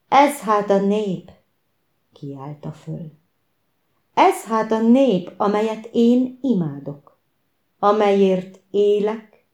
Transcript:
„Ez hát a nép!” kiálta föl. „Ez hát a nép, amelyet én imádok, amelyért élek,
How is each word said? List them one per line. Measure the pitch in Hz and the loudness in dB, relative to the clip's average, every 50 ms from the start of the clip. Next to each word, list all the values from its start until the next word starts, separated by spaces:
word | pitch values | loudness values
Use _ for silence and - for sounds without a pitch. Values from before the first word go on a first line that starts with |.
| _ _ | _ _
„Ez | - 269 285 285 285 - | 2 4 4 4 2 -4
hát | 190 208 214 208 202 202 | -4 -2 -2 -2 0 0
a | 196 196 | 0 0
nép!” | 196 196 202 214 214 196 180 160 - - - _ _ _ _ _ _ _ _ _ _ _ _ _ _ _ _ | 2 0 0 -2 -2 -4 -6 -8 -8 -14 -20 _ _ _ _ _ _ _ _ _ _ _ _ _ _ _ _
kiálta | - - 139 139 139 135 147 147 147 - 156 | -18 -16 -16 -14 -14 -14 -16 -16 -14 -14 -16
föl. | 156 - - 160 156 151 170 151 - _ _ _ _ _ _ _ _ _ _ _ _ _ _ _ _ _ _ _ _ | -16 -14 -14 -14 -12 -12 -12 -16 -18 _ _ _ _ _ _ _ _ _ _ _ _ _ _ _ _ _ _ _ _
„Ez | - 294 370 359 - - | 2 2 2 2 0 -6
hát | 202 226 220 220 220 | -4 -4 -4 -2 0
a | 226 220 | -2 0
nép, | 226 226 233 269 277 254 202 175 175 - - - | 4 4 4 6 4 4 2 0 -4 -6 -8 -4
amelyet | 214 202 202 208 214 220 220 214 220 - | -2 -2 0 0 -2 -2 -4 -8 -12 -6
én | - 240 233 233 240 247 254 254 - - | -2 2 2 4 4 2 0 -2 -6 -8
imádok, | - 277 226 185 170 147 139 143 143 - 151 - _ _ _ _ _ _ _ _ _ _ _ _ _ _ _ _ | -4 -2 -2 -2 -2 -4 -6 -10 -14 -14 -16 -16 _ _ _ _ _ _ _ _ _ _ _ _ _ _ _ _
amelyért | - 202 208 214 208 202 196 196 196 190 185 185 185 - - - _ _ | 0 0 2 2 2 2 2 4 2 2 2 0 -4 -8 -18 -20 _ _
élek, | - 196 208 208 208 208 196 214 220 233 - _ _ _ _ _ | -2 0 2 2 2 2 0 -2 -4 -6 -10 _ _ _ _ _